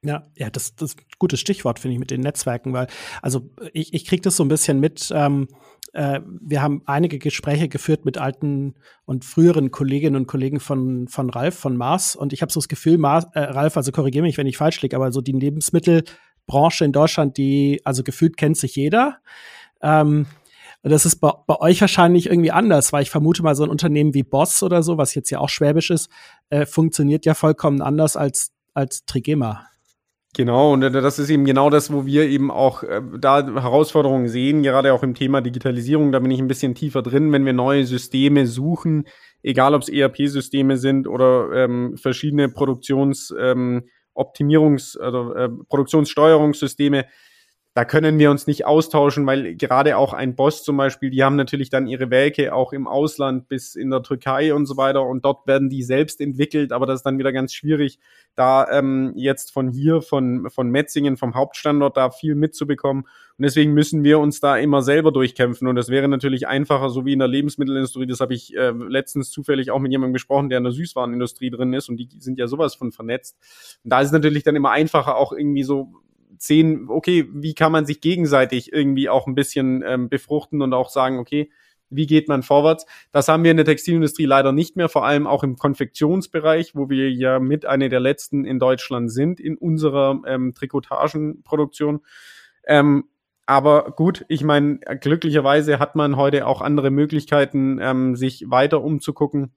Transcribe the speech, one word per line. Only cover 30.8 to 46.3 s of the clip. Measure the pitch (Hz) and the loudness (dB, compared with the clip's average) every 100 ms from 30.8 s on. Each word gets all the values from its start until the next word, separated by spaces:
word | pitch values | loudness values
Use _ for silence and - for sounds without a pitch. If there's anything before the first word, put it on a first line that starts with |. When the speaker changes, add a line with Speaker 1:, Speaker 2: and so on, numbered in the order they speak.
Speaker 2:
äh, | 131 | 2
das | 131 135 139 | 2 0 -2
ist | 143 | 0
eben | 151 | 2
genau | 139 135 143 | 4 4 4
das, | 147 143 | 4 2
wo | 147 135 | -4 0
wir | 143 151 | 2 2
eben | 139 139 | 2 0
auch, | - 131 131 | 2 0 0
äh, | - 101 127 110 | -6 -6 -6 -2
da | 135 139 | 2 2
Herausforderungen | 135 120 123 135 151 160 139 131 120 | 2 -4 0 2 2 2 2 0 0
sehen, | 117 131 151 | -2 0 2
gerade | 139 135 139 | 4 2 4
auch | 127 | 2
im | 135 | 0
Thema | 120 135 139 | -2 0 0
Digitalisierung. | 123 123 131 123 120 151 143 | -2 -4 -4 -4 0 2 4
Da | 131 | 2
bin | 127 | 0
ich | 131 | 0
ein | 131 | -2
bisschen | 131 135 120 | -2 -4 -4
tiefer | 151 135 | -4 -4
drin, | 120 135 156 | 0 2 2
wenn | 143 | 2
wir | 135 | 2
neue | 127 127 139 | 2 2 2
Systeme | 131 127 - 131 139 143 127 | 0 -4 -4 0 4 4 2
suchen, | 120 143 170 165 151 147 _ _ _ | -2 -4 -2 -2 -2 -4 _ _ _
egal | - 131 131 | -4 2 4
ob's | 147 - | 2 0
E-R-P-Systeme | 131 135 - 143 139 127 139 135 135 | 0 0 0 -4 -2 -4 0 0 2
sind | 135 135 131 | 0 0 -2
oder, | 123 127 127 95 | 2 4 4 2
ähm, | 101 127 123 123 - | 0 0 0 -6 -4
verschiedene | 135 127 151 147 139 | -4 -4 -2 0 0
Produktions-, | - 139 127 - 135 139 139 - - | 0 -4 -4 -2 0 0 -2 -8 -4
ähm, | 127 127 123 123 123 _ _ | -2 0 -2 -4 -8 _ _
Optimierungs-, | - - - 147 156 151 139 - - | -8 -8 -2 2 4 4 2 -2 -10
also, | 123 123 120 | -6 -6 -6
äh, | - 123 120 - | -4 -4 -6 -4
Produktionssteuerungssysteme. | 139 131 160 147 - 156 | -2 2 2 0 4 6